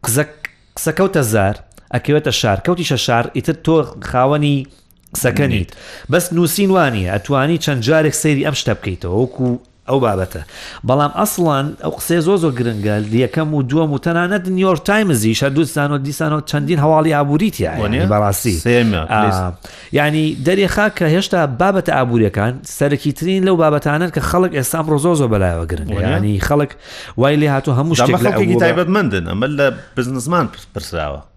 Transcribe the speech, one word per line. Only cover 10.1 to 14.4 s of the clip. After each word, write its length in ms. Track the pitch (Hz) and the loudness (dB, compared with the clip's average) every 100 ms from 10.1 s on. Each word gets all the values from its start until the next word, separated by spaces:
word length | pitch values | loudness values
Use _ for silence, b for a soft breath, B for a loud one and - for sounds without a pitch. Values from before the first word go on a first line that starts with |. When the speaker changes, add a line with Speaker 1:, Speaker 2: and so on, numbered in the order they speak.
| 98 92 92 78 B B B 113 | -2 -4 -8 -16 B B B 0
Speaker 1:
بەڵام 240 | 135 147 170 | 2 2 0
ئەسڵان 460 | 202 - 170 139 147 - | -2 0 0 2 -2 -4
ئەو 100 | 156 - | -8 -8
قسەیە 220 | - 170 160 | -2 0 2
زۆر 120 | 196 | 2
زۆر 100 | 160 123 | 0 0
گرنگە. 360 | 120 107 104 104 107 113 | -2 -2 -2 -2 0 0
یەکەم 240 | 123 - 156 | 0 0 -2
و 80 | 151 127 | -2 0
دووەم 200 | 147 160 | 0 0
و 60 | 139 170 | -2 -2
تەنانەت 380 | 170 175 202 | 0 0 -2